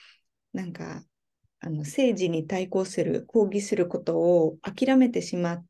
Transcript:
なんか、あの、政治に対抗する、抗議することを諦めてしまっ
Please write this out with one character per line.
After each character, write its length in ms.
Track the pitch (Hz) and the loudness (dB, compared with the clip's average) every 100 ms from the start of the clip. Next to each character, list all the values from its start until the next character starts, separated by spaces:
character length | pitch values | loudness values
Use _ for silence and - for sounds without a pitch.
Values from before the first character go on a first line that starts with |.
| - _ _ _ _ | -20 _ _ _ _
な 100 | 190 | -10
ん 80 | 180 | -10
か、 320 | 165 165 143 - _ _ _ _ _ | -10 -12 -14 -16 _ _ _ _ _
あ 80 | - | -8
の、 120 | 151 | -8
政 380 | 147 - 254 190 | -4 2 2 2
治 120 | 185 | 0
に 160 | 165 160 | -2 -2
対 240 | 185 185 | -4 -2
抗 160 | 190 185 | -2 -2
す 180 | - | -2
る、 220 | 170 165 - | -2 -2 0
抗 220 | 226 196 | 2 2
議 120 | 202 | 0
す 160 | 202 226 | -2 -2
る 100 | 175 | 0
こ 120 | - | -2
と 200 | - 165 | -2 2
を 380 | 170 175 160 160 | 4 4 4 -2
諦 340 | 196 - 262 262 | -8 -2 4 4
め 140 | 247 | 4
て 100 | 185 | 2
し 160 | - 180 | -4 -2
ま 160 | 170 | -2
っ 120 | 175 | -4